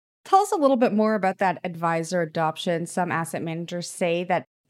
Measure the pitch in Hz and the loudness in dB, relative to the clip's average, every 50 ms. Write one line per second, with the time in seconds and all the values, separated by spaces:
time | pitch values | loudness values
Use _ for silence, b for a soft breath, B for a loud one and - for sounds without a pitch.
0 | _ _ _ _ - - 381 381 415 - 440 349 285 269 269 226 254 190 202 214 | _ _ _ _ -2 2 4 4 4 2 2 2 4 4 4 4 2 2 4 2
1 | 214 214 220 202 185 190 190 - 202 185 170 - - 180 165 160 170 165 165 165 | 2 2 2 0 0 0 0 0 0 0 0 -2 -4 -8 -6 -2 0 0 0 0
2 | 165 160 185 175 170 156 - 170 160 160 160 - - 185 170 165 170 165 - 185 | -2 -2 0 0 0 0 0 0 0 0 -2 -2 -2 -2 -2 -2 -2 -4 -2 -2
3 | 175 175 - 165 165 - - 151 - 170 160 170 170 - 175 175 165 - - - | -2 0 0 -2 -2 -4 -6 -6 -4 -4 -6 -6 -6 -6 -6 -8 -8 -8 -4 -2
4 | 190 170 170 175 180 180 180 160 - _ _ _ _ | 0 0 0 0 0 0 -2 -2 -2 _ _ _ _